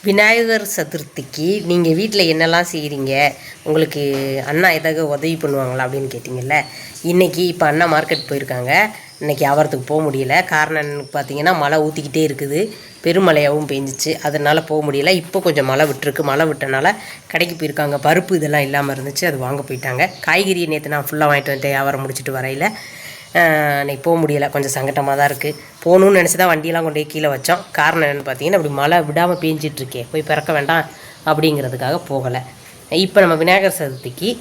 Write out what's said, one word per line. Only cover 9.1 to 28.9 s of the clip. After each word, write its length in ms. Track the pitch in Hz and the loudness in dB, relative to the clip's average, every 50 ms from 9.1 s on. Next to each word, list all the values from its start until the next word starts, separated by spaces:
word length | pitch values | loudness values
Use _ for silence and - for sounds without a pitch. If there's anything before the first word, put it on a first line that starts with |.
| - - | -14 -8
இன்னைக்கு 260 | - 151 143 - 151 | -4 -4 -2 0 2
ஆவரத்துக்கு 400 | 139 143 147 151 143 - 127 127 | 2 4 2 2 2 0 -6 -4
போக 180 | - 147 156 160 | -2 -2 0 0
முடியல. 420 | 151 131 135 135 127 143 175 180 | 0 -2 -2 -2 0 0 0 0
காரணம் 380 | - 165 151 151 156 160 151 147 | 2 0 0 0 2 0 -4 -2
என்னன்னு 320 | 147 143 143 135 139 - | -4 -6 -8 -10 -6 -6
பார்த்தீங்கன்னா, 420 | 147 139 123 135 147 151 175 185 | -6 -6 -4 -6 0 0 2 2
மழை 220 | 160 147 143 156 156 | 2 2 2 2 2
ஊத்திக்கிட்டே 440 | 151 156 151 151 143 143 127 156 156 | 0 0 -2 -6 -8 -4 0 0 0
இருக்குது. 360 | 151 135 131 147 139 143 165 214 220 - - - - - - | 0 0 -4 -6 -4 -2 -2 -2 -4 -6 -16 -20 -20 -20 -4
பெருமழையாவும் 680 | - 165 170 190 190 175 156 147 147 143 147 151 151 | -2 2 2 4 4 6 4 4 4 2 2 0 -2
பெஞ்சிச்சு. 460 | 139 143 135 135 135 131 - - 156 151 - | -2 -4 -4 -4 -6 -6 -6 -4 -4 -4 -2
அதனால 420 | - 151 147 151 147 143 151 160 160 | -4 -4 -2 0 2 2 2 2 0
போக 280 | - 151 156 151 147 | -2 -4 -2 -2 0
முடியல. 160 | 139 139 139 | -2 0 2
இப்போ 320 | 175 190 175 160 165 - 190 | 2 2 0 -2 -2 -4 -2
கொஞ்சம் 260 | 175 175 151 147 135 | 0 2 0 2 0
மழை 200 | 131 131 139 156 | 2 2 2 2
விட்டுருக்கு. 360 | 147 139 - - 147 - - | 2 0 -4 -4 -4 -2 -2
மழை 240 | 151 143 135 143 160 | -2 0 2 2 2
விட்டனால 460 | 160 147 143 143 135 135 131 143 185 214 220 - - - - - | 0 0 -4 -4 -2 -2 2 2 2 0 0 -8 -16 -18 -18 -16
கடைக்கு 280 | - - 160 175 170 175 | -4 -2 -2 -2 -2 -6
போயிருக்காங்க. 420 | 165 156 147 143 - 151 143 143 139 - | -6 -6 -4 -2 -2 -2 -2 -2 0 0
பருப்பு 300 | 151 165 180 180 - 190 | 2 2 2 0 0 0
இதெல்லாம் 280 | 165 151 147 151 147 | 0 0 0 0 0
இல்லாம 320 | 139 135 139 143 143 139 135 | 0 0 0 -2 -2 -2 -4
இருந்துச்சு. 320 | 135 131 143 143 - 180 | -6 -8 -8 -6 -4 -2
அது 120 | 175 147 | -2 -2
வாங்க 240 | 131 127 127 139 143 | -2 -4 -4 -4 -6
போயிட்டாங்க. 480 | 135 - 135 127 131 135 123 131 165 190 - - | -6 -8 -10 -8 -6 -6 -2 0 -2 -2 -2 -6
காய்கறியை 460 | - - 160 185 202 190 185 175 175 | -2 0 0 2 2 2 0 0 0
நேத்து 220 | 156 156 147 151 147 | -2 -2 -4 -4 -4
நான் 160 | 151 147 139 | -4 -4 -4
ஃபுல்லா 180 | - 156 151 151 | -4 0 2 4
வாங்கிட்டு 280 | 147 143 143 135 147 | 4 4 2 2 -2
வந்துட்டேன். 240 | 139 135 131 139 139 | -4 -4 -2 -2 -2
வியாபாரம் 260 | 135 139 139 139 135 | 0 0 0 -2 -2
முடிச்சிட்டு 320 | 135 131 127 131 123 135 135 | -6 -6 -8 -8 -8 -6 -6
வரையில. 320 | 131 131 135 135 139 170 214 220 - - - - - - - - - - - - | -6 -6 -6 -4 -2 -4 -4 -4 -6 -16 -16 -18 -16 -16 -16 -18 -18 -20 -2 2
அஹ், 460 | - 175 165 156 151 151 147 143 143 | 4 4 6 4 4 2 2 0 0
இன்னைக்கு 220 | 143 143 143 135 | -2 -2 -4 -2
போக 180 | - 170 170 165 | 0 2 2 2
முடியல. 300 | 160 147 147 143 143 139 | 2 0 2 0 0 0
கொஞ்சம் 220 | - 143 139 135 - | 0 -2 -2 -2 -2
சங்கட்டமா 420 | 139 131 139 139 151 139 139 139 | -2 -4 -2 -2 0 0 0 2
தான் 100 | 139 143 | 2 2
இருக்கு. 240 | 143 139 131 - 147 143 - - - - - | 2 2 -2 -6 -6 -6 -8 -14 -20 -20 -4
போகணும்னு 360 | - 165 175 190 190 196 202 | 4 6 6 8 8 8 8
நினைச்சு 200 | 185 170 165 156 | 6 4 4 4
தான் 120 | 170 185 | 4 4
வண்டியெல்லாம் 360 | 180 165 156 151 165 165 165 165 | 4 4 2 0 -2 -2 0 0
கொண்டு 80 | 160 | 0
போய் 140 | 147 151 151 | -2 -2 -4
கீழே 220 | 147 151 156 151 | -4 -4 -2 0
வச்சோம். 320 | 147 139 127 131 - 170 185 190 - | 0 0 0 0 0 0 0 -2 -6
காரணம் 380 | - - 147 156 165 165 156 143 | 0 2 2 2 4 2 2 0
என்னன்னு 180 | 143 143 135 | 0 -2 -6
பார்த்தீங்கன்னா, 260 | 135 131 131 143 160 202 | -6 -8 -4 0 2 2
இப்படி 160 | 185 156 147 | 2 2 0
மழை 300 | 143 139 139 151 | 0 0 2 4